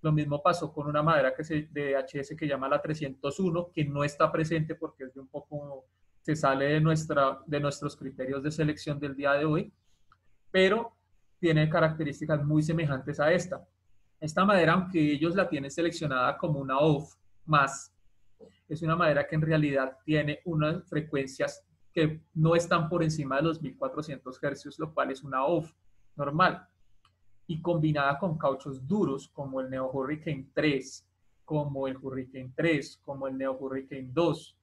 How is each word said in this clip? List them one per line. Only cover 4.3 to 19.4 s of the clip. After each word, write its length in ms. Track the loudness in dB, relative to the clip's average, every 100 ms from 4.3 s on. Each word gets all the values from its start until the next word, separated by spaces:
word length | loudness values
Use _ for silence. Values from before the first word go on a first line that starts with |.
presente 440 | 2 -2 -2 -2
porque 300 | -6 -8 _
es 100 | -16
de 60 | -16
un 80 | -14
poco, 580 | -14 -10 -12 -10 -14 -18 _ _ _
se 160 | -4 0
sale 300 | 2 2 2
de 140 | 4
nuestra, 580 | 4 2 2 2 2 2 -4
de 140 | -2
nuestros 360 | -2 -4 -8 -8
criterios 460 | -14 -8 -6 -4
de 80 | -4
selección 500 | 0 0 0 -4 -6
del 160 | -6 -2
día 160 | 0
de 140 | 2 2
hoy, 260 | 0 -2 _ _ _ _ _ _ _ _
pero 420 | 4 4 4 -2 _ _ _ _ _
tiene 280 | 2 4 4
características 760 | 4 2 2 -6 -6 -2 0
muy 180 | 2 2
semejantes 580 | 2 0 0 -2 -4 0
a 120 | 4
esta. 340 | 4 0 -8 -12 _ _ -20 _ _
Esta 240 | -6 2
madera, 300 | 4 6 6
aunque 380 | 4 2 2 2
ellos 220 | 2 0
la 140 | 2 0
tienen 220 | 0 -4
seleccionada 680 | -2 -2 0 -2 0 0 0
como 200 | -2 -2
una 200 | -2 2
off 380 | 4 4 0 _ _ -20
más, 500 | 0 2 2 -2 -14 _ _ _ -20 -20 -20 _ _
es 140 | -4
una 160 | 0 2
madera 300 | 4 4 2
que 80 |
en 80 | 0